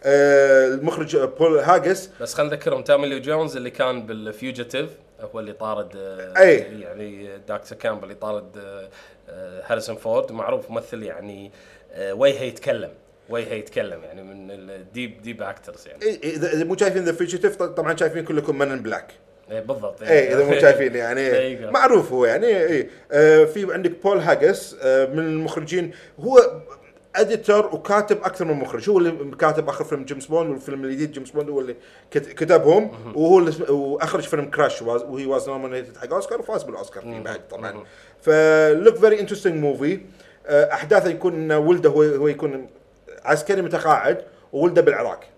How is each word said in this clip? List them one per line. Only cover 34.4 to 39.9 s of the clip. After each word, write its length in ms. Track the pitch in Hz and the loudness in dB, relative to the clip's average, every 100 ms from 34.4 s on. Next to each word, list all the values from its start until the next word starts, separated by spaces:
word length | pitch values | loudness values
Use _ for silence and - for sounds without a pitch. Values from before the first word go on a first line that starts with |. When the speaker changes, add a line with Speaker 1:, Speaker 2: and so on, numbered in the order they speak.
| 143 | -4
Speaker 1:
Crash، 320 | - - - | 0 0 0
واز-، 220 | 113 120 | -4 -4
وهي 220 | 123 131 135 | -4 -8 -4
واز 220 | 131 135 | -4 -4
nominated 480 | 135 131 127 123 - | -8 -8 -10 -12 -16
حق 160 | 127 | -6
اوسكار 280 | 175 196 233 | -6 -6 -8
وفاز 220 | - 214 | -6 -8
بالاوسكار 400 | 127 95 98 117 | -8 -12 -14 -14
فيه 60 | 117 | -14
Speaker 2:
مهم. 140 | 113 | -12
Speaker 1:
بعد 260 | 101 90 - | -12 -12 -14
طبعًا. 240 | 95 95 | -14 -12
Speaker 2:
مهم. 120 | 104 98 - - _ | -14 -18 -20 -20 _
Speaker 1:
فلوك 760 | - 156 156 156 156 151 214 220 | 2 6 6 6 6 6 6 6
فيري 240 | 214 214 | 4 4
انترستينج 420 | 196 202 185 160 | -2 -2 -2 0
موفي. 380 | 147 131 143 | -2 -2 -2